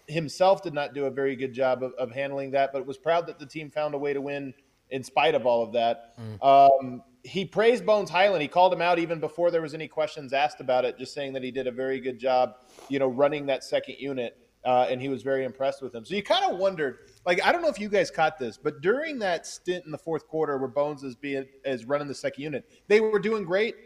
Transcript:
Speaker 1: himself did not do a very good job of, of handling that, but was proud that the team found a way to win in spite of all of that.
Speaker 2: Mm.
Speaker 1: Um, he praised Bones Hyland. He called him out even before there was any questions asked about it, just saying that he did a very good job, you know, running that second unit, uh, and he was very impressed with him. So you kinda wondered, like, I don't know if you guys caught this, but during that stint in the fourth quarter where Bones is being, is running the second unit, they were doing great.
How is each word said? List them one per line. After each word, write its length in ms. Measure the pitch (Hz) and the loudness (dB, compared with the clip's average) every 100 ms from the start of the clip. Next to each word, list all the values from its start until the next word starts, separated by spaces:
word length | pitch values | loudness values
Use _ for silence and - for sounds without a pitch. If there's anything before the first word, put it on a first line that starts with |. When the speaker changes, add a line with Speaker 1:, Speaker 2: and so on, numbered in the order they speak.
| - | -8
Speaker 1:
himself 540 | 160 147 - 185 190 | -6 -4 2 4 4
did 120 | 175 | 0
not 200 | 147 139 | -4 -4
do 120 | 139 135 | -4 -4
a 60 | |
very 260 | 123 139 127 | 0 -2 -2
good 160 | 131 | -6
job 300 | 117 131 127 | 0 0 0
of, 100 | 127 | -4
of 180 | 127 123 | -6 -6
handling 400 | 127 139 139 135 | -6 -6 -6 -2
that, 220 | 135 135 | 0 0
but 120 | 139 131 | -2 -8
was 120 | 131 | -6
proud 300 | 165 170 156 | 0 0 -2
that 120 | 147 | -10
the 60 | 139 | -14
team 240 | 160 147 | -12 -8
found 240 | 151 151 | -4 -4
a 40 | 143 | -2
way 140 | 143 | -2
to 80 | 139 | -4
win 340 | 139 143 135 - _ _ - | -4 -6 -8 -14 _ _ -10
in 120 | 135 | -10
spite 320 | 123 151 156 143 | -4 2 4 4
of 100 | 120 | 4
all 180 | 117 | 2
of 80 | 110 | 2
that. 440 | 117 117 117 - - | 2 2 0 -8 -16
Speaker 2:
Mm. 260 | 110 107 139 139 139 135 | -14 0 6 10 10 8
Speaker 1:
Um, 220 | 131 123 - _ | 2 -12 -16 _
he 220 | 127 180 180 | -8 -6 -4
praised 400 | 180 226 240 175 | 2 4 4 4
Bones 240 | 214 175 | 2 2
Hyland. 320 | 175 202 175 | 2 4 2
He 60 | 143 | 2
called 240 | 175 185 | 4 4
him 80 | 170 | 4
out 180 | 170 170 | 2 2
even 200 | 165 160 | 0 -4
before 280 | 151 - 175 | -6 0 2
there 100 | 170 | 2
was 120 | 160 | -2
any 140 | 160 147 | -8 -8
questions 460 | 156 151 156 131 | -4 -4 -6 -4
asked 260 | 139 147 - | 0 0 -2
about 240 | 131 127 | 0 2
it, 140 | 123 120 | 2 -2
just 160 | 127 | -10
saying 180 | 147 139 | -8 -8
that 100 | 135 | -6
he 80 | 127 | -6
did 140 | 127 127 | -4 -4
a 40 | |
very 300 | 120 131 135 | -4 -4 -4
good 180 | 127 117 | -6 -4
job, 360 | 127 127 120 - _ - - | 2 2 2 -2 _ -20 -6
you 100 | 135 | 0
know, 80 | 131 | 0
running 380 | 123 143 147 139 | 2 2 2 -2
that 180 | 131 | -4
second 320 | - 143 - - | -2 -4 -4 -10
unit, 380 | 135 131 117 - _ _ | -8 -6 -6 -10 _ _
uh, 240 | 123 127 123 | 2 4 4
and 120 | 127 | 0
he 80 | 135 | -4
was 140 | 127 | -4
very 200 | 127 135 | -2 -2
impressed 380 | 127 131 135 135 | -2 -2 -4 -4
with 120 | 127 | -8
him. 120 | 117 113 | -12 -8
So 100 | 202 | -4
you 60 | |
kinda 320 | - 381 381 | 0 0 0
wondered, 460 | 185 190 175 135 - - _ 180 | 0 -2 0 -4 -6 -16 _ -2
like, 180 | 180 190 | 2 2
I 60 | |
don't 100 | 339 | 2
know 80 | 320 | 0
if 100 | 202 | -4
you 100 | 208 | 0
guys 220 | 196 160 | 0 0
caught 260 | - 156 - | 0 0 0
this, 200 | 120 - | -8 -6
but 240 | 151 139 | -8 -2
during 380 | 170 262 320 262 | 0 0 -2 -4
that 260 | 196 160 - | -4 -4 -6
stint 380 | - - 180 156 | -10 -6 -6 -8
in 60 | |
the 60 | 147 | -10
fourth 300 | 165 151 - | -6 -6 -6
quarter 300 | 160 151 135 | -4 -2 -2
where 100 | 131 | -2
Bones 360 | 139 147 143 | -2 -2 -4
is 120 | 139 117 | -12 -10
being, 300 | 143 135 135 _ 139 | -8 -6 -8 _ -6
is 200 | 123 113 | -6 -4
running 220 | 143 143 | -4 -4
the 80 | 127 | -6
second 280 | 143 - | -8 -6
unit, 260 | 151 127 - _ - | -8 -8 -10 _ 4
they 120 | 214 | 4
were 200 | 214 208 | 4 2
doing 240 | 208 220 | 0 -2
great. 320 | 170 185 226 - | 0 0 0 -4